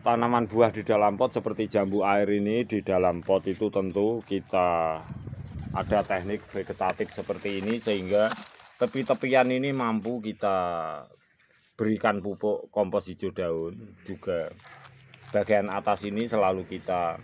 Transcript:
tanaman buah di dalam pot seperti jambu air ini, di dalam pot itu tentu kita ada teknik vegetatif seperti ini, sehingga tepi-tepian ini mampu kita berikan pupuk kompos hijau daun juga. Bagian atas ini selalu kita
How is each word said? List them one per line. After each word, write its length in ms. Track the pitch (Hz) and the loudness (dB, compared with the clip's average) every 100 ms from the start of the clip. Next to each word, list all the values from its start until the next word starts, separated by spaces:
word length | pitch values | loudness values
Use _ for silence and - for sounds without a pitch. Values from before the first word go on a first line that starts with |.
| 123 | 2
tanaman 420 | 117 120 120 110 | 2 4 2 2
buah 240 | 110 113 | 4 4
di 140 | 104 101 | 4 0
dalam 340 | 107 104 101 | 4 4 2
pot 140 | 127 | 0
seperti 340 | 120 107 107 107 | 0 -4 -4 0
jambu 380 | 107 98 101 98 | 2 2 2 4
air 240 | 101 101 | 4 2
ini, 340 | 101 101 113 | 2 2 0
di 220 | 113 107 92 | 0 -2 0
dalam 340 | 92 90 87 82 | 2 2 0 0
pot 180 | 95 95 | 0 0
itu 180 | 90 107 | -2 0
tentu 480 | 98 95 90 107 117 | 0 0 0 0 0
kita 800 | - 98 - 95 90 85 80 80 - - - - - - - | -4 -6 0 2 4 2 0 -2 -8 -12 -12 -12 -12 -12 -8
ada 300 | - 92 104 | -6 0 0
teknik 440 | - 95 92 104 - | 2 -2 -2 -6 -6
vegetatif 640 | 101 92 104 92 92 107 | -10 -8 -4 -2 -2 -6
seperti 480 | - 95 92 104 98 | -6 -6 -6 -4 -4
ini, 160 | 101 117 | -4 -2
sehingga 520 | 110 104 92 104 110 - - - - - | -2 -2 2 2 2 0 -8 -18 -20 -2
tepi-tepian 720 | 123 135 123 127 131 131 127 | -2 -2 -2 0 4 4 4
ini 240 | 127 139 135 | 2 0 -2
mampu 480 | 117 110 107 123 | 0 0 -2 -6
kita 340 | 107 - 101 95 90 85 78 76 - - _ _ _ _ _ - | -6 -2 0 2 0 -2 -6 -8 -14 -20 _ _ _ _ _ -2
berikan 400 | 107 107 113 101 | 0 2 2 2
pupuk 480 | 95 92 107 101 - | -4 -2 -2 -2 -2
kompos 400 | 107 98 101 92 | -2 0 0 -4
hijau 240 | 87 98 | -8 -6
daun 640 | 92 87 82 82 110 107 95 | -4 -4 -4 -6 -10 -18 -18
juga. 480 | - 92 - 87 78 - - - - - - - - | -14 -10 -4 -4 -4 -10 -20 -20 -20 -20 -20 -20 -2
Bagian 400 | 104 98 104 98 | 0 4 2 2
atas 320 | 98 104 98 | -2 0 0
ini 240 | 104 101 117 | -2 -4 0
selalu 400 | 113 95 95 90 | 2 2 2 -4
kita 480 | 92 - 90 85 82 | -10 -2 0 0 -4